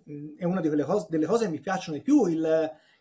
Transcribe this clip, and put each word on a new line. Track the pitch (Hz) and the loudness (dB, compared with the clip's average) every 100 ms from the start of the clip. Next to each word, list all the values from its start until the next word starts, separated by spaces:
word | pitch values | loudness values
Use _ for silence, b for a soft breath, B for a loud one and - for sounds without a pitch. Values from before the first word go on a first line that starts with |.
| - | -16
mm, | 147 151 - | -14 -14 -6
è | |
una | 175 185 | -2 0
di | 160 | 0
quelle | 151 | 0
cose, | 139 185 - | 0 0 0
delle | 160 156 | -2 0
cose | 226 | 0
che | 208 | 0
mi | 156 | -2
piacciono | 190 185 175 147 | -4 -4 -4 -6
di | |
più, | - 294 190 | 2 4 4
il, | 160 160 160 156 B B B | 2 2 2 0 B B B